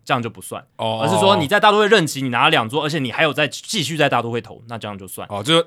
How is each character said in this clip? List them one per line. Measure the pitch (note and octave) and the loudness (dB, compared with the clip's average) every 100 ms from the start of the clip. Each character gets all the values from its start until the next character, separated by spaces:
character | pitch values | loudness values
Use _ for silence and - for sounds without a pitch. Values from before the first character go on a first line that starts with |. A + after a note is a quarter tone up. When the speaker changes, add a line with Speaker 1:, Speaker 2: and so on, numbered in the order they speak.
| - | -2
Speaker 1:
这 | |
样 | C3+ | -2
就 | A2+ | -2
不 | G2 | -8
算。 | - G#2+ - - | -12 -14 -14 -6
Speaker 2:
哦。 | A2+ A2 | -4 -2
Speaker 1:
而 | A2 | 0
是 | - | 4
说 | G3+ G3+ | 4 4
你 | C3+ | 2
在 | G3+ | 4
大 | G#3 | 4
都 | G#3 | 4
会 | G#3 | 4
任 | G#3+ D#3+ | 4 2
期 | C3+ | -2
你 | C3 | -4
拿 | A#2+ D3 | 2 2
了 | |
两 | D#3 A2 | 2 0
座， | C#3+ | -2
而 | D3 | -4
且 | D#3 | -2
你 | B2+ | -4
还 | - | 0
有 | D#3+ | 0
在 | C#3+ D3 | 0 -4
继 | - - A3 | -4 -8 -6
续 | C3+ D#3+ | -4 0
在 | C#3+ | 0
大 | C3 | 0
都 | A#2 | -2
会 | A#2 | -6
投， | A2+ - A2+ | -8 -14 -16
那 | A#2 | -12
这 | G#2+ | -12
样 | G2+ | -12
就 | F#2+ | -14
算。 | - F#2 | -14 -8
Speaker 2:
哦， | G2+ | -6
就 | G#2 | 2
是， | E3 | 2